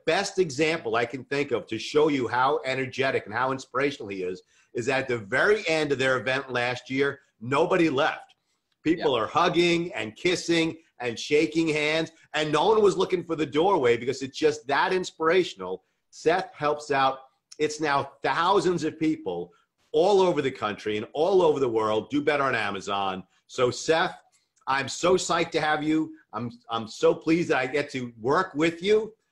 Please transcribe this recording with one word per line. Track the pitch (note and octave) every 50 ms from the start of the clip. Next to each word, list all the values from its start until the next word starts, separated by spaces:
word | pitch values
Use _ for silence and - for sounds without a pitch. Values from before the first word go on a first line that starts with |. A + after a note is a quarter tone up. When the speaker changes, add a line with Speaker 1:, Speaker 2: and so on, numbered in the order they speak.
| _
Speaker 1:
best | D#3+ D#3+ F#3+ G3 G3 - F#3+
example | F#3 D#3+ B2+ C3 D#3+ D#3 D#3+ C#3+ - A#2 G#2+
I | A#2 A#2+
can | - - C3 -
think | - C#3 C#3+ C#3+ C#3+
of | B2 G#2+ -
to | - A2+ A2
show | - - - D3+ D3+ D#3+
you | C#3+ C3+ A#2+ G#2
how | - B2 C3 C#3 D3+ D#3 -
energetic | C3 C3 C3 C3+ B2 - B2 C3 C3+ B2+ A#2+ -
and | G2+ G#2
how | A#2 B2+ C3 C3+
inspirational | C3+ C3 - - B2+ C#3+ D3 C#3+ - B2 G2+
he | G2+ F#2+ F2+
is, | F2+ F#2 - - _ _ _ _ _ -
is | A#2+ A2+ C3
at | C3+ C3+ C3
the | - B2 A#2
very | G#2 F#2+ A#2+ C3+ E3 G3 G#3 A3 G#3 E3
end | D#3+ D#3 D3+ D3 C#3
of | A#2+
their | C3 C3 C3 B2+
event | G2+ C3 C3 C3+ C3+ -
last | B2 B2 A#2+ B2 B2 B2 - -
year, | C3+ C3+ C#3 C#3+ C3+ - _ _ _ _
nobody | A2 B2 C#3 C#3+ E3+ E3+ F#3 F3 E3+ D#3+
left. | C3+ C3 D#3 C3+ D#2 - - - _ _ _ _ _ _ _ _ _ _ -
People | D#3 E3+ E3 - D3+ B2+
Speaker 2:
Yeah. | A#2 G#2+
Speaker 1:
are | -
hugging | - D3+ E3+ F3+ D3+ E3+ F3 F3 E3+ E3+ E3+ F3 -
and | A2+ A2 G#2+ -
kissing | - - F3 F3+ E3 - - E3+ E3 D#3+ E3 D#3+ - _ _ _ -
and | B2 B2 A2+
shaking | - - - D3 D3 D#3+ D#3 D#3 E3 E3 D#3+
hands, | D3 D3+ D3 D3+ D#3 D#3+ E3 D#3 - _ _ _ -
and | D3+ D#3 D3+
no | D3 D3+ D#3+ G3+
one | A3 A3 G#3
was | G3 E3+
looking | F3 F#3+ - F#3 F3 -
for | - E3
the | D3+ D3+
doorway | - B2+ D3 E3 G3+ G3+ E3 B2+ A#2+ A#2+ A#2
because | A#2+ B2+ B2 - C#3
it's | B2+ -
just | - D#3 D3+ D3 D3+ - B2
that | C#3 D3 E3+ F#3 F#3
inspirational. | F#3 F3+ - - - D#3+ D#3+ F3 F#3+ E3+ - - - F#2 F2+ F#2+ - _ _ _ _ _ _
Seth | - - - D3+ E3+ F#3 F#3 - -
helps | - D3 D3 D3+ D3 - -
out. | C#3 C3+ C3+ C3+ C3 - - - _ _ _ _ - -
It's | D3+ D3 D3+ -
now | D#3 D3 C#3 C#3 C3 - - _ -
thousands | C#3+ C3 D#3+ E3 F3+ G3+ G3+ D3+ F3+ F3+ E3 D3+
of | D#3 D#3 -
people | E3 D#3 D#3 D#3 - - - F2 F3 - _ _ _ _ _ _ _ _ -
all | D3+ E3+ G3 G#3 F#3+ F#3+
over | F3+ D#3 C#3+
the | C3+ C3+
country | B2 - A2+ G#2 G2+ - - G#2+ G#2+
and | G#2+ G#2+ - -
all | C#3+ D#3 F#3 G3+ F#3 F3
over | D#3 D3 C3+
the | C3+ A#2+
world | A2+ A2+ A2 A2 G#2+ A2 G#2+ -
do | C#3 D3 C#3+
better | D#3 D3 C#3+ C#3
on | C3 B2
Amazon. | A2+ G#2+ G2+ G2 F#2+ F2+ G2 G2+ G2+ G2 F#2+ F#2 F#2+ - _ _ _ _ _
So | - - B2+ B2
Seth, | A#2+ - - - D#3+ E3 F#3 E3+ - - - _ _ _ _ _ _ _ _
I'm | - C3+ C#3 C3+ B2
so | - - - F3 F#3+
psyched | F3+ - - E3+ E3+ E3+ -
to | - D#3
have | D#3 D#3 D3+ D3+ D3
you. | D#3 D#3 D#3+ D#3 D3+ - - _ _ -
I'm, | A2 A#2+ A#2+ A#2 - _ -
I'm | A2+ A2+ A2+ G#2+
so | - - D#3 E3 D#3+
pleased | D#3+ - D#3 E3 F3 E3 -
that | D3+ C3
I | C3
get | C3 C#3+ D3 C#3+ -
to | - C3 B2 A#2+ A#2 A2+ G#2
work | B2+ D3 F3 F#3+ - -
with | C#3+ D#3+ E3 E3 - F3+
you | G3 G#3+ G#3+ A3 G#3+ - _ _ _